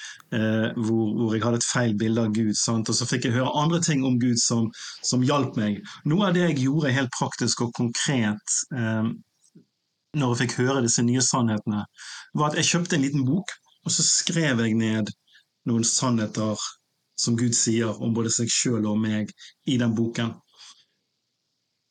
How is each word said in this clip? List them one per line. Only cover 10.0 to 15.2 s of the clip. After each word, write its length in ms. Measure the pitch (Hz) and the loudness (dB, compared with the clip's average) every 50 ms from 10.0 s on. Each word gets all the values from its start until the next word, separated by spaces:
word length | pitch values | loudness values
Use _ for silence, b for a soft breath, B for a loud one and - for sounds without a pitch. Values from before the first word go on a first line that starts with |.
| _ _ - | _ _ -2
når 220 | 151 135 123 120 | 0 0 2 2
jeg 100 | 120 131 | 0 0
fikk 100 | 120 - - 123 | -2 0 0 0
høre 180 | 127 135 135 117 | 2 2 2 2
disse 180 | 113 - - 120 | 2 2 2 2
nye 160 | 120 123 131 | 2 4 2
sannhetene, 640 | 127 - - 131 120 113 107 104 - 113 104 104 95 - B B B B B B B B - | 2 2 2 2 2 2 0 -2 -2 -2 -4 -4 -4 -6 B B B B B B B B -2
var 180 | 151 151 151 | 0 0 2
at 40 | - | 2
jeg 140 | - 147 - - 170 | 0 2 2 2 0
kjøpte 160 | 175 - 185 | 0 0 2
en 60 | 147 | 2
liten 240 | 135 139 151 143 135 | 2 2 0 0 2
bok, 240 | 127 151 196 - - - - _ _ _ _ - | 2 0 0 -2 -6 -12 -16 _ _ _ _ -6
og 60 | 170 | -4
så 120 | - 165 165 | -2 0 2
skrev 580 | - - - - - 170 165 160 143 127 113 | 2 2 2 0 0 0 2 2 2 2 2
jeg 120 | 117 113 110 | 2 2 2
ned 340 | 113 113 110 110 110 107 107 - - | 2 2 2 0 0 -2 -4 -8 -12